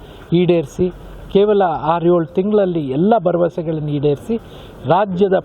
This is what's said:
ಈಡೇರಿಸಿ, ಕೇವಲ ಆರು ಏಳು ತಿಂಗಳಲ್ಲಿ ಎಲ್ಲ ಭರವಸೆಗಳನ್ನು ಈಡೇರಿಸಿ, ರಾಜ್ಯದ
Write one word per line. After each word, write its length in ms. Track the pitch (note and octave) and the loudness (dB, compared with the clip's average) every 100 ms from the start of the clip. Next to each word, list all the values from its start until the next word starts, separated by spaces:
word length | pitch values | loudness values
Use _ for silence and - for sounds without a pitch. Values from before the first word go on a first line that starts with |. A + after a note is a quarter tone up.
| - - - E3+ | -10 -18 -2 2
ಈಡೇರಿಸಿ, 520 | F3 E3+ C#3+ - F3+ - - - - | 4 2 0 -2 -4 -4 -16 -18 -2
ಕೇವಲ 320 | F#3+ G#3 G3+ F3+ C#3+ D3 | 2 2 2 2 0 -2
ಆರು 200 | E3+ E3+ | 0 2
ಏಳು 220 | F3 E3 - | 2 0 -2
ತಿಂಗಳಲ್ಲಿ 480 | G3 G#3 F#3+ E3+ C#3 C3+ | 0 2 2 -2 -2 0
ಎಲ್ಲ 160 | G3 A3+ F3 | 2 2 2
ಭರವಸೆಗಳನ್ನು 640 | F3 F3 - D#3+ D#3+ D3+ | 0 0 -2 -6 -4 -4
ಈಡೇರಿಸಿ, 440 | D3 D3 C#3+ - A3+ - - - - B2 | -2 0 -2 -4 -8 -8 -20 -20 -8 0
ರಾಜ್ಯದ 460 | E3+ G#3 F3 G3 F#3 | 0 0 0 0 0